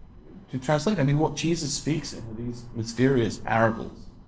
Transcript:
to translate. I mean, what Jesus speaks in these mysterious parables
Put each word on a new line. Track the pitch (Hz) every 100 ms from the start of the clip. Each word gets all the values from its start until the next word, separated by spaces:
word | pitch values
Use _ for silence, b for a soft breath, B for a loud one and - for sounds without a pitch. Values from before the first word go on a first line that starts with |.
| - - - - -
to | 131
translate. | - 151 147 196
I |
mean, | 139 143
what | 156 -
Jesus | 160 170 139
speaks | - 139 160 -
in | - - 110
these | 120 - -
mysterious | 117 110 - 131 131 107 -
parables | - 113 113 - - - - -